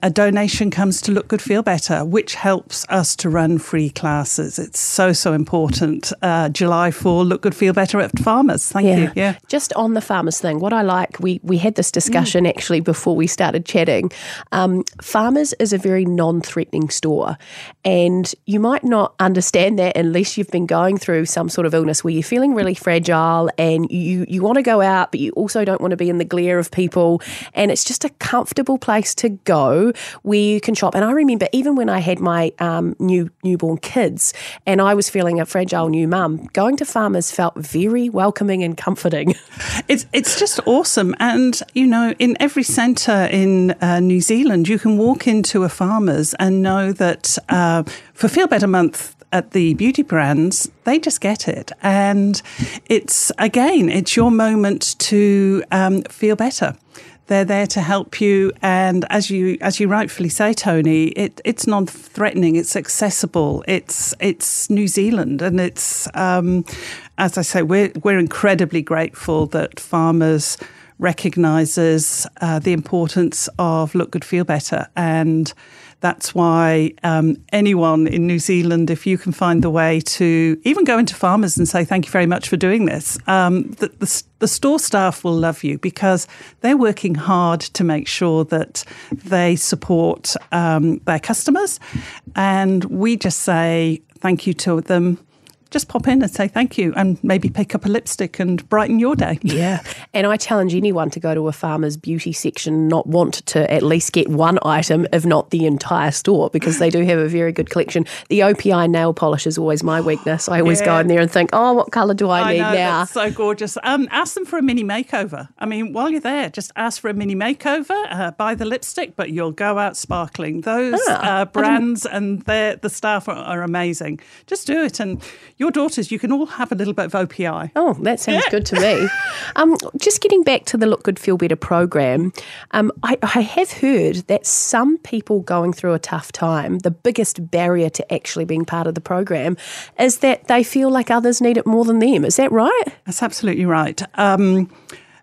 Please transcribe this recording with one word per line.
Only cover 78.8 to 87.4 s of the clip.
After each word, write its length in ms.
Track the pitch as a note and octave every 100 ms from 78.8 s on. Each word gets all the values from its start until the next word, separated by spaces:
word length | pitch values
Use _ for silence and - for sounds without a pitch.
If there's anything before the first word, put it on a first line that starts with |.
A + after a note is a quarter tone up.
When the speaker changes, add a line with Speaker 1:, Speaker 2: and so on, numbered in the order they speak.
| D#3+
Speaker 1:
if 160 | D#3+ F#3+
you 100 | F3+
can 140 | F3+
find 320 | - F3 E3+
the 80 | E3+
way 300 | E3 D#3+ D#3+
to 580 | D#3 - F3 E3 E3 D#3+
even 200 | A#3+ F#4
go 160 | C#4 A#3
into 160 | A3+ -
Farmers 420 | F#3 G#3 F#3+ -
and 100 | E3
say, 160 | F3+
"Thank 220 | D#3+ F#3+ -
you 60 |
very 160 | F#3 E3+
much 200 | F3+ -
for 100 | F3
doing 280 | F#3 A3 F#3
this," 320 | D#3 - - -
um, 460 | F#3+ F3+ F#3 - -
the, 80 | G#3 -
the, 240 | G3 - - -
the 80 | A3
store 300 | - C#4+ D#4
staff 460 | - G3+ F#3 -
will 100 | F3
love 300 | E3 E3 D#3
you 160 | D3 D3
because 480 | F#3 - G3 F#3 - - - -
they're 160 | A#3 C#4
working 380 | A3+ G3+ G3 D3+
hard 460 | F3+ F3+